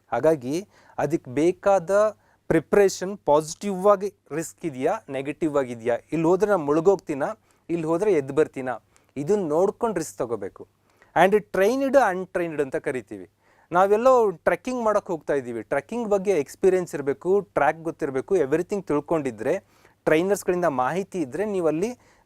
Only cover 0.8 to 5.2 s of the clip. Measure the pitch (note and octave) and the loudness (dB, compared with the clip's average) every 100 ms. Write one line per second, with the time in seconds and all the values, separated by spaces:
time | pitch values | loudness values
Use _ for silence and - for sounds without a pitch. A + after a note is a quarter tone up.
0.8 | _ - B2+ D#3+ C3 B2 E3+ F#3 G3+ G3 | _ -6 -2 -4 -4 0 0 2 2 0
1.8 | E3 G3 G#3+ - _ _ - D#3+ - G3+ | 2 2 2 -2 _ _ -2 0 2 4
2.8 | G3 - F3+ G#3 - D3 D#3 - G3+ F#3 | 4 2 -8 -4 2 2 2 -6 -6 0
3.8 | G3+ G3+ G3 - _ D3 D#3+ - E3+ B2+ | 4 4 0 -12 _ -8 -8 -8 -8 -2
4.8 | D3 G#3 - C3+ | -2 -2 -6 -8